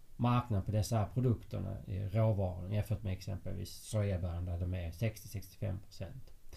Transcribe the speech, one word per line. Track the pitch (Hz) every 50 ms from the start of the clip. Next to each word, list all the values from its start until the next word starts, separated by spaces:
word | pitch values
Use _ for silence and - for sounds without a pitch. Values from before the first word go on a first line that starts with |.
| - - -
marknaden | - 120 120 120 123 - - 107 95 95
på | -
dessa | 101 107 101 - 120
här | 107 98 95 -
produkterna, | 127 127 127 110 - - - 107 101 95 95 101 104 -
i | - 98 95 101 95
råvarorna, | 95 113 110 110 104 98 95 90 90 90 90 95 101
jämfört | 104 104 - 104 - -
med | 98 95
exempelvis | 95 - 101 95 92 - 95 95 92 95 -
sojabönor | - - - - - 107 104 101 92 87 90 87 87 87 87 90
där | 87 87
de | 92 87 92
är | 90 87 82
sextio, | 85 - 117 110 - - -
sextiofem | - - 98 - - - - 104 98 95 95
procent. | - - - - 92 87 - 135 - - - - - - -